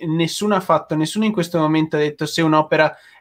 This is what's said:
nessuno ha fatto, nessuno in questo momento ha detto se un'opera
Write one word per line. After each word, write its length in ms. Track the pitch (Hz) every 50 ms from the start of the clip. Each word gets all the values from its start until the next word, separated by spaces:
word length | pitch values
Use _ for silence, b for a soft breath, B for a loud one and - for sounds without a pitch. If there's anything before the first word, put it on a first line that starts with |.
| 165 165
nessuno 480 | 156 165 165 165 - - 202 208 208
ha 40 | 185
fatto, 360 | 185 - 165 156 - - 165
nessuno 300 | 151 156 160 - 214 220
in 60 | 220
questo 280 | 214 196 170 170 - 170
momento 360 | 156 151 156 160 156 156 -
ha 40 | 151
detto 260 | 147 151 147 - 156
se 160 | 151 - -
un'opera 540 | 165 160 156 156 151 - 165 156 156 151 - B B B B B